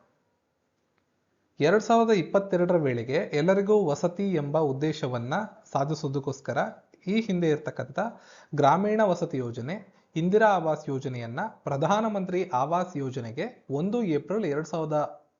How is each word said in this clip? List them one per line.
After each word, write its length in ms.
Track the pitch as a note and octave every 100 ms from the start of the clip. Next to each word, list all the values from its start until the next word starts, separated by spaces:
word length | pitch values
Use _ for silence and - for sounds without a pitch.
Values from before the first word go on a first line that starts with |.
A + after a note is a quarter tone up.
| _ _ _ _ _ _ _ _ _ _ _ _ _ _ _ -
ಎರಡ್ 220 | D3 G#3
ಸಾವಿರದ 280 | G#3+ A3+ A3+
ಇಪ್ಪತ್ತೆರಡರ 680 | G#3 D3+ G3 G3 F3+ F3 F3
ವೇಳೆಗೆ 400 | C#3+ A#2+ A2+ D3
ಎಲ್ಲರಿಗೂ 720 | G#3 D3 E3 G3 G3 G#3+ F3
ವಸತಿ 480 | C#3+ F3 - G3+
ಎಂಬ 240 | E3+ C#3+ D3+
ಉದ್ದೇಶವನ್ನ 760 | D3+ C3+ D#3 D3+ C3+ B2 A#2 E3+ G#3+ - -
ಸಾಧಿಸುವುದಕ್ಕೋಸ್ಕರ 880 | C#3 C#3+ D#3 D3 C#3 C#3 C3 - C#3 G#3 - _ _ -
ಈ 140 | A3
ಹಿಂದೆ 280 | A3 F3+ E3
ಇರ್ತಕ್ಕಂಥ 500 | D3 C#3 - B2+ - A3 - - - -
ಗ್ರಾಮೀಣ 460 | C#3+ C#3 E3 G#3 A3
ವಸತಿ 340 | G#3+ F3 E3 C3+
ಯೋಜನೆ, 680 | A#2+ A#2 A#2+ G3+ - _ _ D#3+
ಇಂದಿರಾ 320 | F3 G#3 A3
ಆವಾಸ್ 400 | F#3+ D#3+ D3+ -
ಯೋಜನೆಯನ್ನ 520 | C3+ C3+ B2 A#2 B2+ A3
ಪ್ರಧಾನಮಂತ್ರಿ 1000 | - - C#3 D#3+ G#3 A3 G#3 F3+ F3+ F#3
ಆವಾಸ್ 480 | B2 C#3+ E3+ F3+ C#3+
ಯೋಜನೆಗೆ 680 | C3+ B2+ A#2 B2 A3 - -
ಒಂದು 320 | C#3 F#3 A#3+
ಏಪ್ರಿಲ್ 420 | G#3 D3 - G#3
ಎರಡ್ 240 | F#3 C#3+ E3
ಸಾವಿರದ 600 | E3+ D#3 D3+ C#3+ - _